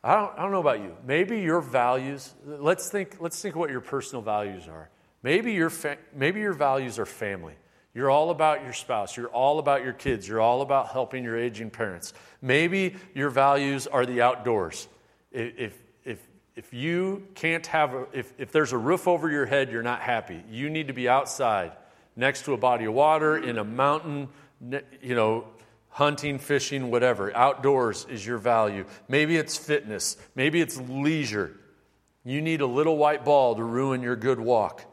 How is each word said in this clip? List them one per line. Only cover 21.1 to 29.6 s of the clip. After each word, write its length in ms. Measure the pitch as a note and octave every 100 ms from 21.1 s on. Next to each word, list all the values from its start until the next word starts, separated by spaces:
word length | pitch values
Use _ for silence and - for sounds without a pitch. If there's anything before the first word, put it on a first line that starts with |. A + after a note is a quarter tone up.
| C3 C3+ - B2 G#2 F2 - - _ _ -
next 300 | C3 C#3 -
to 80 |
a 40 | B2
body 280 | B2 A#2+ A2
of 80 |
water, 420 | A#2 D3+ D#3 D#3 D#3
in 220 | B2+ A#2
a 60 |
mountain, 680 | G#2 A#2+ C#3 D3+ E3 C#3+ C3+ - - _
ne-, 200 | A#2+ C#3 - C3
you 140 | B2 B2
know, 320 | A2 A2+ - - - _ _
hunting, 480 | - D3 D3 D3 C#3
fishing, 540 | - C#3+ C#3 C#3 B2+
whatever. 440 | A#2 B2+ G#2+ G2 -
Outdoors 680 | C3 C3+ C#3 C3+ A#2 G2+ -
is 160 | A#2+
your 140 | G2+ A#2+
value. 480 | A2 A2+ G#2+ G2+ F#2+ - -
Maybe 300 | C#3 D3+ E3
it's 200 | D#3
fitness. 600 | -